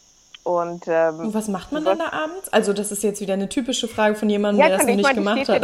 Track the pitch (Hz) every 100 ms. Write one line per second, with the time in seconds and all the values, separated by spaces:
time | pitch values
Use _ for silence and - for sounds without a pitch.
0 | _ _ _ - - 175 175 175 - 165
1 | 165 160 214 214 214 190 - 302 311 320
2 | 330 302 311 370 - 220 202 196 202 202
3 | 208 202 196 190 196 285 240 240 226 -
4 | 214 214 214 208 208 208 311 - 247 202
5 | 269 233 202 214 269 208